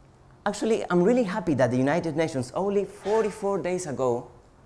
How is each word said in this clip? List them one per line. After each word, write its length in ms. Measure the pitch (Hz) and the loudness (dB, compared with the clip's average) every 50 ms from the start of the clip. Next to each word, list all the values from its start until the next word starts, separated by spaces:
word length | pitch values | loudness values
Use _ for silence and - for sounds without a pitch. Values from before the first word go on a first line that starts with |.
| - - - _ - - - - - | -20 -20 -20 _ -20 -20 -14 -6 -6
Actually, 380 | 208 196 - - 220 226 - - - | -4 -4 -2 0 0 0 0 0 2
I'm 140 | 180 175 | 2 4
really 220 | 175 208 247 254 240 | 6 6 4 4 2
happy 300 | 180 190 220 180 170 147 | 0 -2 -4 -2 0 2
that 180 | 127 131 120 | 2 2 2
the 60 | 127 127 | 2 2
United 380 | 131 139 156 175 175 165 139 | 2 2 2 0 -2 -2 -2
Nations 360 | 160 165 156 160 131 123 - - | -2 -2 0 -2 -4 -6 -4 -4
only 300 | 170 190 202 202 202 190 | -4 -2 0 0 0 -2
forty-four 760 | 196 - - - - 214 226 214 208 - - 190 196 196 180 | -4 -8 -8 -4 0 0 2 0 0 -4 -4 -4 -2 -2 -2
days 280 | 139 175 180 175 180 | -2 -2 -4 -4 -4
ago 440 | 151 127 120 131 123 117 120 - - - - _ - _ _ - | -6 -4 -2 0 0 0 -2 -4 -12 -20 -20 _ -20 _ _ -20